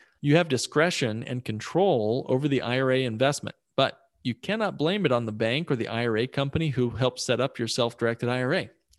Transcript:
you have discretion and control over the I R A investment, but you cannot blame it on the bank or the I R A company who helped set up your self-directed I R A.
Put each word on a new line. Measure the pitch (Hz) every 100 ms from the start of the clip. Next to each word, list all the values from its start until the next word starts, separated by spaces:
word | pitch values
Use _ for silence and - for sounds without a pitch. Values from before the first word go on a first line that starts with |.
| _ _
you | 143 156
have | 165
discretion | 127 - 147 170 - 120 110
and | - 123
control | - 110 - 165 196 131 107 123 -
over | 131 147
the | 135
I | 104 127
R | 131
A | 131 131
investment, | 110 135 143 - - _ -
but | 135 - _ _ 127
you |
cannot | 113 - 220 202 139
blame | 151 208 165
it |
on | 123 117
the |
bank | 104 113 135 170
or | 131
the | 113
I | 113 120
R | 110
A | 127
company | - 139 156 160
who | 127 120
helped | 104 127 -
set | - 117
up | 139 -
your | 113
self-directed | - 117 - 117 117 120
I | 127
R | 127
A. | 175 101 - _